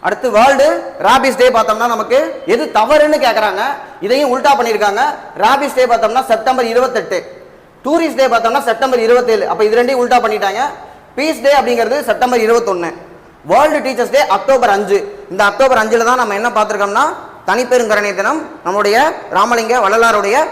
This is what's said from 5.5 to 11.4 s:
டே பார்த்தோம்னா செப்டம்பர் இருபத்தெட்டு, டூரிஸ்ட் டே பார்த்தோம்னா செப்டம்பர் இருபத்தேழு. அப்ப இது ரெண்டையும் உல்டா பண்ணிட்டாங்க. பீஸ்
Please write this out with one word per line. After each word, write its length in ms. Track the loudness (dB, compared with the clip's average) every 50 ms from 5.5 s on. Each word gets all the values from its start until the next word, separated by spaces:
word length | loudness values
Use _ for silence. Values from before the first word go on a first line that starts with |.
| 2 0 -2 -4 0 0
டே 80 | 2 2
பார்த்தோம்னா 320 | 2 0 0 0 0 -2 0 0
செப்டம்பர் 360 | -2 0 0 -2 0 0 -2 0 0
இருபத்தெட்டு, 460 | 0 0 0 -2 -4 -4 -4 -6 -6 -6 -8 -18 -20 -20 -20 -20 -20 -20 -20 _ -10 -4
டூரிஸ்ட் 340 | -2 0 0 0 -2 0 0
டே 60 | 0 2 2
பார்த்தோம்னா 300 | 2 0 0 -2 -2 -2 -2
செப்டம்பர் 340 | -2 -2 -2 -2 0 0 2
இருபத்தேழு. 420 | 4 2 2 4 2 0 0 0 -2 0
அப்ப 80 | 0 0 2
இது 100 | 2 2
ரெண்டையும் 220 | 2 2 0 0 0
உல்டா 160 | 2 2 2 2
பண்ணிட்டாங்க. 400 | 0 -2 -2 -2 -4 -2 -2 -4 -4 -6 -10 -18 -20 -20 -20 -20 -14 -6 -4
பீஸ் 220 | -2 -2 -2 0